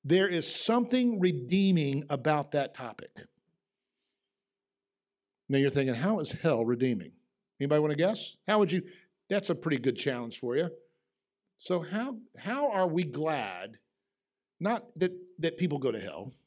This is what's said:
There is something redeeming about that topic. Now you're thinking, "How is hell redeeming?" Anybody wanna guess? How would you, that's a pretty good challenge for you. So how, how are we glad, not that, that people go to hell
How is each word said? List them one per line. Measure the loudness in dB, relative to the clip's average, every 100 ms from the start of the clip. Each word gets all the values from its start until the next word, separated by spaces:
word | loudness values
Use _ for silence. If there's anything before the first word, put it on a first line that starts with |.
There | 4 4 4
is | 0 -2
something | -2 2 2 2 2 2 4
redeeming | 2 2 0 4 6 4 4 -2 -2
about | -2 2 0 0
that | -2 -2
topic. | -6 -12 -12 -18 -20 -20 _ _ _ _ _ _ _ _ _ _ _ _ _ _ _ _ _ _ _ _ _ 0
Now | 2
you're | 4
thinking, | 2 0
"How | 0 0 0
is | -2
hell | -2 0 2 2
redeeming?" | 2 0 0 -6 _ _ _ _ _
Anybody | 0 2
wanna | 2
guess? | 2 0 -2 -10 -10 0
How | 2
would | 4
you, | 0 -4 -18 _ _ _
that's | -4 -2
a |
pretty | -4 -2 0
good | 0 -2
challenge | -4 -4 -8 -6
for | -2
you. | -2 -2 -6 _ _ _ _ _ _ _ _
So | -4 -4
how, | -2 -6 -6 -8 -16 -12
how | -6 -2 0
are | 2 2
we | 2
glad, | -2 -2 -2 -2 -4 -8 -12 -14 _ _ _ _ _ _ _ _
not | -2 -2 -6 -2
that, | -2 -2 -18 -4
that | -4 0
people | -2 0
go | -2
to | -4
hell | -8 -10 -14 -18